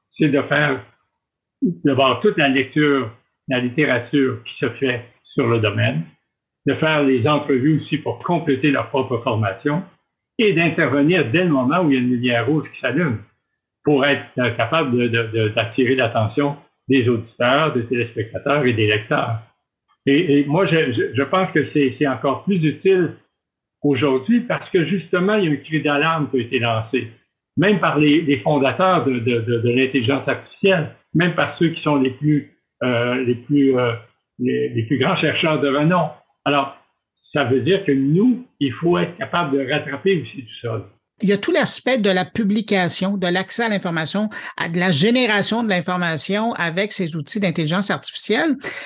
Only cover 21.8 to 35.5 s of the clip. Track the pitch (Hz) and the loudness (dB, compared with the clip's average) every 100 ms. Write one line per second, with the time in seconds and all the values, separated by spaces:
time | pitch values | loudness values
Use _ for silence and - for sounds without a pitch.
21.8 | 135 120 147 123 143 127 185 190 156 - | 0 0 -2 -2 -2 -2 -2 0 0 0
22.8 | 190 185 156 - _ _ _ _ _ _ | 2 2 0 -4 _ _ _ _ _ _
23.8 | 143 127 147 131 170 240 - 156 - 185 | 0 2 2 0 2 0 0 -6 -2 0
24.8 | 151 196 - 180 190 220 165 135 - 156 | 0 -2 -2 0 2 2 0 -2 -4 -4
25.8 | 147 143 160 160 127 131 117 127 117 110 | 0 0 0 0 -2 -2 -2 -2 0 -2
26.8 | 110 127 113 - _ _ _ - 190 190 | -2 -4 -4 -12 _ _ _ 0 2 2
27.8 | 160 143 147 156 147 131 165 147 131 117 | 2 2 4 4 2 0 0 0 0 2
28.8 | 185 170 127 123 117 117 110 117 120 127 | 2 2 0 0 0 -2 0 0 2 2
29.8 | 131 139 113 135 - - - - 196 165 | 2 0 0 0 -2 -6 -8 -2 2 2
30.8 | - - _ 156 175 156 151 - 165 - | -2 -10 _ 0 2 0 -2 0 -2 0
31.8 | 156 139 127 - 147 147 - _ _ - | 0 0 0 0 0 0 -2 _ _ -6
32.8 | 127 120 123 127 123 120 - 147 135 127 | -2 0 0 0 -2 -2 0 2 4 4
33.8 | 123 110 - _ _ - 127 127 127 120 | 0 -2 -10 _ _ -6 -2 -2 -2 -2
34.8 | 110 127 143 170 156 - 160 | -2 0 0 0 0 0 0